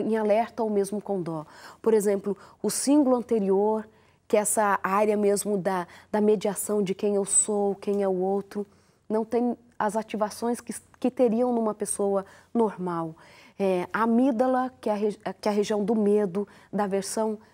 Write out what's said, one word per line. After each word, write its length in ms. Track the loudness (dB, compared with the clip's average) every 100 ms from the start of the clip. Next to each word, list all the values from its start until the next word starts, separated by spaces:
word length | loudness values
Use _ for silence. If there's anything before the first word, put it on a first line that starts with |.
| -2
em 40 | 0
alerta 460 | 2 2 0 -2
ou 80 | -2
mesmo 320 | 0 -2 -4
com 180 | -6 -6
dó. 240 | -4 -8 -10 -16 -20 -6
Por 100 | 2
exemplo, 460 | 2 4 0 -2 -6 -8 -8
o 80 | -6
símbolo 460 | -2 2 4 4 2
anterior, 720 | 0 0 2 2 2 0 -6 _ _ _ -2
que 80 | 0
é 40 |
essa 380 | 2 0 0 0
área 360 | 0 2 2 2
mesmo 420 | 2 2 0 -2
da, 300 | -2 -4 -6 -12 -4
da 120 | 2
mediação 640 | 4 2 0 -4 -4 -2
de 100 | -2
quem 220 | -2 0 0
eu 80 |
sou, 500 | 2 2 2 0 0
quem 260 | -2 -2 0
é 60 | 0
o 80 | 0
outro, 480 | 0 -2 -4 -8 -10 _ _ _ -4
não 160 | -4
tem 340 | -2 -2 -2 -4 _ -6
as 200 | -4 -4
ativações 640 | -6 -4 -4 -4 -4 -4
que, 120 | -8 -14 -16 -4
que 100 | -2
teriam 420 | 2 2 2 0
numa 220 | 0 -2
pessoa 500 | -4 -6 -2 0 -2 -4 -12 _
normal. 640 | 0 0 -2 -6 -4 -6 -10 -20 -20 -16 -4
É, 280 | 0 0 -2
a 100 | -2
amígdala, 680 | 2 4 4 2 2 0 -2 -6
que 80 | -4
é 40 |
a 40 | -2
regi-, 240 | -2 -4 -10 -6
que 80 | -2
é 40 |
a 20 |
região 300 | 0 0 0
do 100 | 0
medo, 520 | 2 4 2 2 -2 -6 -10 -8
da 120 | -4
aversão, 540 | -2 -2 -4 -4 -4 -4 -12